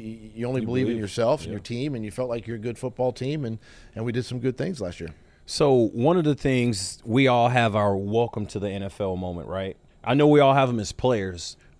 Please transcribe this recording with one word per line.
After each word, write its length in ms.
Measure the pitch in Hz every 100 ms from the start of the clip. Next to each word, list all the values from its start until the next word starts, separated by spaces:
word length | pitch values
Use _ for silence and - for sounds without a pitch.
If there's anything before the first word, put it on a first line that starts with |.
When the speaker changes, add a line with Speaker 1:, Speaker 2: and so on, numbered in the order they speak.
| 110 113 110
Speaker 1:
you 120 | 110 120
only 140 | 127
Speaker 2:
You 60 | 110
Speaker 1:
believe 200 | 127 123
in 60 |
Speaker 2:
believe. 80 | 117
Speaker 1:
yourself 400 | 101 - 113 151
and 80 | -
Speaker 2:
Yeah. 40 |
Speaker 1:
your 60 | 101
team, 340 | - 120 147 127
and 80 |
you 60 | 107
felt 180 | 113 127
like 180 | 117 113
you're 100 | 117
a 40 |
good 180 | 117 113
football 340 | 123 107 127
team, 320 | 120 131 156
and, 140 | 123 113 - - - 107
and 80 |
we 80 | 117
did 120 | 120
some 140 | 117 127
good 180 | 127 127
things 240 | 151 156
last 200 | 90 90
year. 100 | 82 - - _ -
Speaker 3:
So 260 | - 151
one 420 | 127 113 117 131 180
of 80 |
the 100 | 151 135
things, 680 | 139 127 120 101 - -
we 220 | 113 117 131
all 220 | 123 120
have 260 | 123 117
our 220 | 104 104 98
welcome 500 | 101 110 120 - 101
to 120 | 104
the 100 | 98
N 120 | 98
F 160 | 98 -
L 160 | 98 92
moment, 320 | 92 87 76
right? 280 | 95 95 - _ _
I 100 | -
know 140 | 135 151
we 100 | 147
all 140 | 135
have 140 | 139 131
'em 100 | 117
as 140 | 101
players, 640 | - 127 113 95 87 - - _